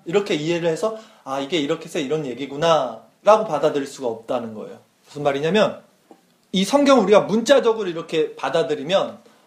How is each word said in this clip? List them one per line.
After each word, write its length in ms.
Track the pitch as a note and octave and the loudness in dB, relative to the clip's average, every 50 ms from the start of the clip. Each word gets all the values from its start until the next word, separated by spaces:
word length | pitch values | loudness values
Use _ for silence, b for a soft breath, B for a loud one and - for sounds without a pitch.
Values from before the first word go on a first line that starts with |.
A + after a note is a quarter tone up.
| - | -8
이렇게 300 | E3+ E3 G#3 G3+ - F#3+ | -2 -2 -2 0 0 -4
이해를 340 | D3+ D3 E3 E3+ E3+ E3+ E3+ | -2 -2 -2 -2 -2 0 -2
해서, 300 | D#3+ D#3+ G#3+ A3 A3 A3 B B B B | -2 -2 -2 -4 -4 -6 B B B B
"아, 160 | B C3+ C3+ C#3 | B -8 -6 -6
이게 180 | C#3 C#3 F#3 D#3+ | -4 -2 -2 -2
이렇게 260 | C#3 C#3+ D#3+ D#3+ - | 0 -2 -4 -6 -6
해서 160 | E3 - F3+ | -10 -8 -6
이런 260 | C#3+ C3 D3+ D#3 D3 | -4 -4 -4 -4 -4
얘기구나" 760 | C3 A#2 B2 C#3+ C3 C#3 C#3+ D#3+ E3+ E3 D3 C3 A#2+ A2+ A2 - _ _ _ | -6 -8 -10 -10 -10 -6 -2 2 2 2 2 2 -2 -8 -12 -18 _ _ _
라고 220 | - G3 G#3+ G#3+ - | 4 4 4 4 4
받아들일 420 | D#3+ D#3 C3+ C#3+ D3+ C#3 C#3+ C3+ | -2 -2 0 0 0 0 -2 -6
수가 220 | - - - C3+ A#2+ | -6 -8 -6 -6 -6
없다는 460 | A2 G#2+ - - C3 A#2+ A#2 A2+ A2 | -6 -6 -8 -6 -6 -6 -6 -8 -12
거예요. 240 | G#2+ F#2+ F#2+ G2 - _ _ _ _ _ | -12 -14 -14 -16 -20 _ _ _ _ _
무슨 160 | - - C#3+ | -16 -10 -4
말이냐면, 580 | D3 C#3+ C3+ C#3 D3 D#3+ F#3+ G#3+ F#3+ B2+ - - _ _ _ _ _ _ - _ _ _ _ _ _ - | -2 -2 -2 0 -2 2 2 2 2 2 0 -8 _ _ _ _ _ _ -20 _ _ _ _ _ _ -4
이 120 | - F#3 G3 | -2 -2 0
성경을 400 | - C4 C#4+ C#4+ C#4 C4+ B3 G3 | 2 2 2 6 6 6 6 6
우리가 160 | F#3 G#3 F#3+ | 6 6 6
문자적으로 680 | - - G3 A3+ A3+ - C#4 C4 G#3+ A#3 A3 A3+ G3+ F3+ | 4 4 -2 0 4 4 4 4 4 2 0 0 -2 -6
이렇게 460 | D#3+ E3 D#3+ - F3 D#3+ D3+ C#3+ - | -6 -8 -8 -4 -2 -2 -2 -2 -4
받아들이면, 840 | - - C#3 C#3 E3 D#3+ D#3+ D3+ C3+ C3 D#3 F#3+ F#3 C#3 A2+ G#2+ - _ b b b b | -6 -6 -2 0 0 0 0 -2 -4 -2 0 0 0 0 -2 -8 -14 _ b b b b